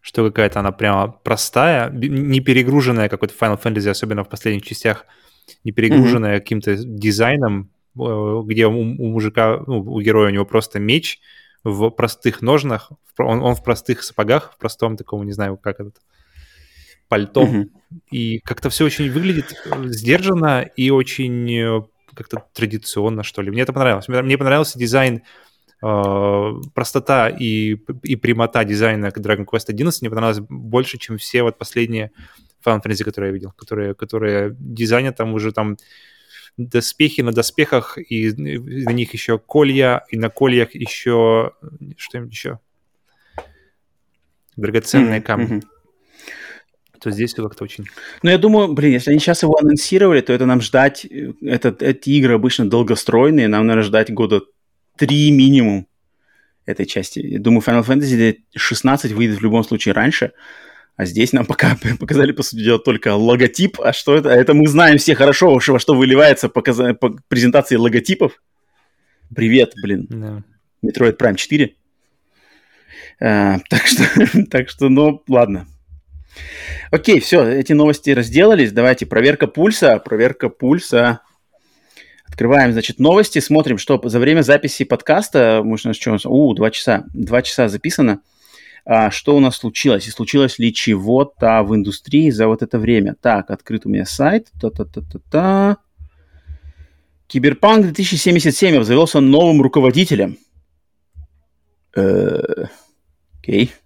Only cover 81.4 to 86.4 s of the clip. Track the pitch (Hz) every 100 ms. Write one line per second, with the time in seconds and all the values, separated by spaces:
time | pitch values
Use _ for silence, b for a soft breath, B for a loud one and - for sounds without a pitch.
81.4 | _ _ b b b b b b - -
82.4 | 117 143 127 113 - 123 139 190 208 151
83.4 | - 151 147 107 - 131 120 120 131 160
84.4 | 131 143 143 - 135 120 - 160 214 147
85.4 | 113 110 110 110 113 107 - 104 127 127